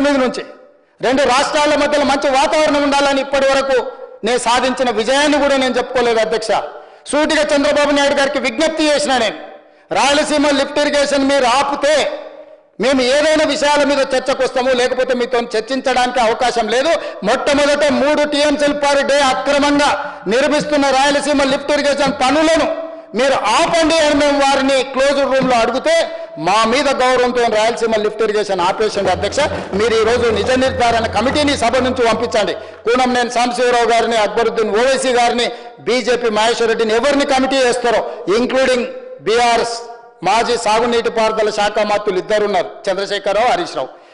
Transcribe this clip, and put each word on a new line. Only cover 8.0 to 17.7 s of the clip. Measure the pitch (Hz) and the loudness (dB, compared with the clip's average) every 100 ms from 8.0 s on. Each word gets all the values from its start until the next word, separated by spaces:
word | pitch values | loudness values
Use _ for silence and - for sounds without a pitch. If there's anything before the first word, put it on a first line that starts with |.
నాయుడు | 285 285 | 2 2
గారికి | 269 277 247 | 0 -2 -4
విజ్ఞప్తి | 226 320 320 311 | -2 -2 0 0
చేసిన | 285 226 254 | 0 0 0
నేను, | 220 - - - - _ - 170 | -2 -4 -14 -20 -20 _ -6 0
రాయలసీమ | 254 285 294 302 294 277 | 2 2 0 0 2 0
లిఫ్ట్ | 277 302 294 | 0 0 0
ఇరిగేషన్ | 285 277 285 269 | 0 0 0 2
మీరు | 277 247 254 | 2 2 2
ఆపితే | 277 277 277 302 220 - - - - - _ - | 0 -2 0 2 0 -6 -14 -18 -20 -20 _ -4
మేము | 220 277 247 285 | 0 2 2 2
ఏదైనా | 302 311 311 | 2 2 0
విషయాల | 269 285 294 277 | 0 0 2 2
మీద | 277 269 | 0 0
చర్చకు | 254 254 269 262 | -2 -2 -2 0
వస్తాము, | 262 254 254 | 0 0 0
లేకపోతే | 247 254 254 254 | 0 0 -2 -2
మీతో | 240 240 233 214 | 0 -2 -2 -4
చర్చించడానికి | 220 269 262 254 247 247 226 | -4 -4 -2 0 0 0 0
అవకాశం | 226 247 233 226 233 | 0 -2 0 0 0
లేదు. | 294 320 - - 190 | 0 0 -4 -8 -2
మొట్టమొదట | 254 - 285 285 | -2 0 2 2